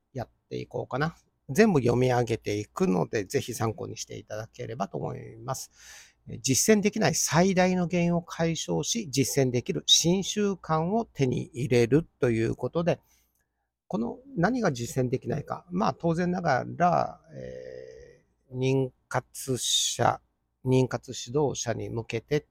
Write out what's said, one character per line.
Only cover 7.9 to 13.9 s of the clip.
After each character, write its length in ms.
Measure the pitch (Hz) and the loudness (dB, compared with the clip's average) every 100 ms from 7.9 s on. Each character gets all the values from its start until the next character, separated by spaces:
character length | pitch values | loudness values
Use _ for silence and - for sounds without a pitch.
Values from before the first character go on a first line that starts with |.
原 140 | 175 | 0
因 120 | 170 170 | 2 0
を 60 | |
解 340 | 170 - 170 160 | -2 -4 -2 -2
消 260 | - 165 | -2 -2
し、 280 | 147 233 185 | -2 -4 -2
実 340 | 127 127 - | 0 2 2
践 60 | 127 | 2
で 120 | 123 | 0
き 80 | - | -2
る 80 | - | -4
新 400 | - - 160 190 | 2 4 4 2
習 280 | 180 208 202 | 0 0 0
慣 400 | 190 - 160 170 | -2 -2 -2 0
を 120 | 220 | -2
手 220 | 226 - 131 | -2 0 0
に 240 | 120 127 | 0 -4
入 160 | 120 120 | -4 2
れ 180 | 120 117 | 4 6
る 220 | 139 170 - | 4 2 -2
と 100 | 123 | 0
い 120 | 113 113 | 2 0
う 80 | |
こ 160 | 117 127 | -2 -4
と 120 | - | -2
で、 180 | 165 139 _ _ _ _ _ _ _ _ | 0 -2 _ _ _ _ _ _ _ _
こ 100 | - | -8